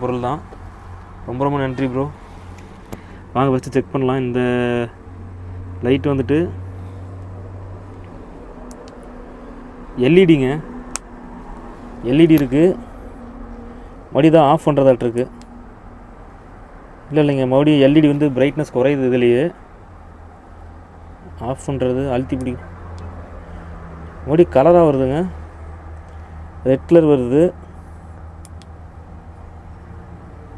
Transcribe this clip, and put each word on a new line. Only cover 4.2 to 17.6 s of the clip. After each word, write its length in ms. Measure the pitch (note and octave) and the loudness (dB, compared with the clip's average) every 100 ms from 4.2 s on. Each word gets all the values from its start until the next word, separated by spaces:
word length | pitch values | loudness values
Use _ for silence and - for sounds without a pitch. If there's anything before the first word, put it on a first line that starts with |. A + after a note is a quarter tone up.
| B2 | -2
இந்த 160 | B2 B2 B2 B2 A#2+ A#2+ - - - - - - - - - A#2+ | -2 0 0 0 -2 -4 -10 -18 -18 -16 -16 -14 -14 -14 -4 0
லைட் 200 | C#3 C#3+ | 2 2
வந்துட்டு 260 | C3+ B2+ D3 F3+ - - - - - - - - - - - - - - - - - - - - - - - - - - - - - - - - - - - B2+ | 0 0 0 0 -6 -14 -14 -16 -14 -16 -16 -16 -16 -16 -14 -14 -16 -16 -16 -16 -18 -18 -18 -18 -16 -16 -16 -18 -18 -18 -18 -18 -18 -18 -18 -18 -18 -14 0 6
எல் 140 | F3 | 8
இ 40 | F#3 | 8
டிங்க. 200 | D3+ C3 D3+ - - - - - - - - - - - - - - A#2 | 6 4 -2 -6 -14 -12 -12 -14 -20 -18 -18 -16 -16 -16 -18 -18 -8 0
எல் 120 | C#3+ | 6
இ 20 | E3 | 6
டி 60 | D#3 | 6
இருக்கு. 220 | C3+ C3+ F3 - - - - - - - - - - - - - - | 4 4 2 2 -8 -16 -18 -18 -18 -16 -16 -16 -16 -18 -18 -20 -4
மறுபடியும் 240 | C3 D#3+ D#3+ | 2 6 6
தான் 140 | C#3 | 6
ஆஃப் 140 | D#3+ - | 4 2
பண்றதாட்டு 380 | C#3 C3+ B2 B2 | 4 4 4 2
இருக்கு. 180 | A#2 B2+ - - - - - - - - - - - - - - - - - - | -2 -4 -8 -20 -20 -20 -20 -20 -20 -20 -20 -20 -20 -20 -20 -20 -20 -20 -20 -2
இல்ல, 140 | D3 | 2
இல்லைங்க, 220 | D3 C#3 B2+ | 2 2 2
மறுபடியும் 320 | C3 | 4